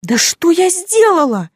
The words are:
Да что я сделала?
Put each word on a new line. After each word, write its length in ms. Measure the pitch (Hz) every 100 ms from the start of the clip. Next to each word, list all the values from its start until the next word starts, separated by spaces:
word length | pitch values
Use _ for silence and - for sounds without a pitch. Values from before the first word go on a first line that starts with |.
Да 160 | 170 233
что 320 | - - 330
я 200 | 339 370
сделала? 800 | 359 359 440 440 359 294 220 165